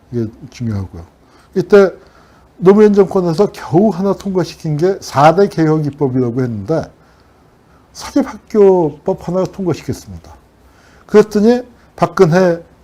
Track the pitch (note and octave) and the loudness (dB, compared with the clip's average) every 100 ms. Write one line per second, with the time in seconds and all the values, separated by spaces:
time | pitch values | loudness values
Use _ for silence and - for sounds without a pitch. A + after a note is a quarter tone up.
0 | _ A#2+ A2 - C#3 - A#2 G2+ F#2+ E2+ | _ -8 -8 -10 -20 -12 -8 -8 -10 -14
1 | E2+ _ _ _ _ F#3+ F3+ G3+ F#3+ - | -20 _ _ _ _ -6 2 4 4 -2
2 | _ _ _ _ _ - F#3 G#3 G#3+ G3+ | _ _ _ _ _ 0 4 6 4 4
3 | G3 F#3+ F3 D#3 G#3 - - D#3+ A3 E3+ | 2 0 -2 -2 -2 -4 -2 0 0 0
4 | G3 F#3 G3+ F#3 E3 - D#3+ D3 F3+ F#3+ | -4 -4 -4 -4 -6 -8 -6 -2 -2 -2
5 | - C3+ D3+ F3 G3+ - D#3 D#3 D3 C#3+ | -4 2 4 4 0 0 0 0 -4 -4
6 | C#3 B2+ A#2+ B2 B2+ G#2+ G2 D#3+ - _ | -4 -2 -2 -4 -4 -6 -6 -6 -6 _
7 | _ _ _ _ _ _ _ _ _ - | _ _ _ _ _ _ _ _ _ -20
8 | - C#4 C4+ G#3+ - G#3+ G3 F#3 D3+ D3+ | -6 -4 -4 -8 -4 2 4 4 0 -4
9 | - F#3 - F3+ F3+ F#3+ F3+ - - - | -8 -8 -6 -4 -4 -6 -6 -6 -8 -12
10 | - E2+ - - _ _ _ _ _ _ | -14 -20 -20 -20 _ _ _ _ _ _
11 | - G#3 G#3+ G#3 A3 B3 B3+ _ _ - | 2 2 4 2 2 0 -4 _ _ -4
12 | C4+ - F#3 F3+ F#3 E3+ - _ | -4 2 2 4 2 -2 -8 _